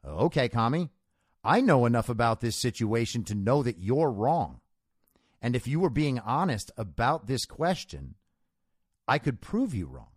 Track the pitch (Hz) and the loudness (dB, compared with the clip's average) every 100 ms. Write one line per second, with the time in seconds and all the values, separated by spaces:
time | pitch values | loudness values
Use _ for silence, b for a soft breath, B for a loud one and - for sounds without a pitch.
0 | - 76 151 147 123 113 117 156 170 _ | -8 0 2 2 0 0 0 0 -4 _
1 | _ _ _ _ 113 196 262 139 120 120 | _ _ _ _ 2 4 6 6 6 4
2 | 110 113 117 113 120 - 127 - 107 113 | 0 0 2 2 -2 0 -2 0 0 0
3 | 117 123 95 104 101 143 120 104 95 131 | 0 -4 -4 -2 2 2 0 -2 -2 2
4 | 156 101 117 165 85 65 _ _ _ _ | 0 0 0 0 -2 -8 _ _ _ _
5 | _ _ _ _ 117 123 120 151 180 120 | _ _ _ _ -2 -2 0 0 2 2
6 | 151 123 110 131 185 110 - - 101 73 | 0 -2 -2 0 0 -2 -6 -10 -10 0
7 | 120 160 104 131 - - 165 185 - 69 | 0 0 -2 -4 -4 -4 -2 -2 -6 -14
8 | 67 - _ _ _ _ _ _ _ _ | -14 -16 _ _ _ _ _ _ _ _
9 | - 139 147 113 - 214 254 120 76 64 | -2 -2 -2 -6 -4 -2 -2 -2 -6 -10
10 | - | -20